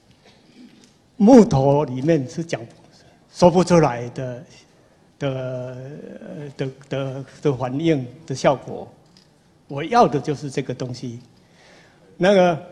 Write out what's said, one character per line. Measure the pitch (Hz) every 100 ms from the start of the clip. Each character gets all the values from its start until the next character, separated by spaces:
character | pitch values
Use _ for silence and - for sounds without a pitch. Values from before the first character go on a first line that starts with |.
| _ _ _ _ _ - - _ _ _ _ -
木 | 208 262 175
头 | 139 139 143 151
里 | 127
面 | 147 160 123
是 | -
讲， | 170 120 117 - _ _ _ _ _
说 | - 175
不 | 170
出 | 175 170
来 | 139 120 120
的， | 113 127 120 - - _ _ _ _ _ -
的， | 139 131 131 127 127 127 131 151 - - - 156 147 -
的， | 135 131 -
的， | 139 135 131 135 -
的 | 151
反 | 123 127 139
应 | 165 147 120 - -
的 | 131
效 | 160 123
果。 | - - - _ _ _ _ _ _ _ -
我 | 143
要 | 165 233 180
的 | 139
就 | 156 143
是 | 143
这 | 143
个 | 135
东 | 127 123
西。 | 120 127 120 - _ _ _ _ - _ _ _ -
那 | 180
个 | 202 180 151 -